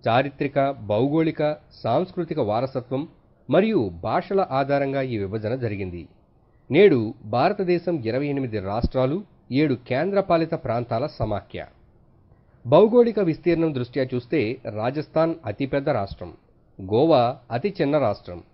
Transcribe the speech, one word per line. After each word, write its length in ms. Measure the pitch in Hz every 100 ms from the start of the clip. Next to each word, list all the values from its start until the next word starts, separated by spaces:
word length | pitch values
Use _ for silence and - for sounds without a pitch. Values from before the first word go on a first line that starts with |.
| 123
చారిత్రక, 640 | 117 139 135 143 143 139
భౌగోళిక, 840 | 135 104 104 135 156 160 160 151 151 - -
సాంస్కృతిక 560 | 113 127 185 185 165 151
వారసత్వం 680 | 110 107 131 135 120 131 160 - _ _ -
మరియు 400 | 143 220 208 104
భాషల 580 | 85 95 143 180 196 185
ఆధారంగా 500 | 131 135 139 139 135
ఈ 160 | 135 113
విభజన 380 | 98 110 104 131
జరిగింది. 520 | 120 101 95 87 78 _ _ _ _ _ _
నేడు 420 | 135 208 139 107 - 110
భారతదేశం 760 | 120 156 202 185 175 175 170
ఇరవై 280 | 110 123 147
ఎనిమిది 320 | 139 131 107
రాష్ట్రాలు, 640 | 95 104 120 131 127 160 214 _ _
ఏడు 220 | 127 156
కేంద్రపాలిత 800 | 123 - 127 175 196 196 170 160
ప్రాంతాల 540 | 165 123 117 120 113 147
సమాఖ్య. 580 | - 110 101 - 90 76 - - _ _ _ _ _ _ _ 117
భౌగోళిక 540 | 147 220 240 233 214
విస్తీర్ణం 560 | 185 147 175 165 160 135
దృష్ట్యా 320 | 123 143 131 127
చూస్తే 460 | - 160 107 131 -
రాజస్థాన్ 680 | 104 113 143 143 - 165 170 107
అతిపెద్ద 440 | 104 135 139 139
రాష్ట్రం, 440 | 127 98 - 87 78 _ _ _ -
గోవా 560 | 95 107 160 147 120 143 _
అతి 240 | 120 202 196
చిన్న 160 | 143 147
రాష్ట్రం. 460 | 123 101 - 87 -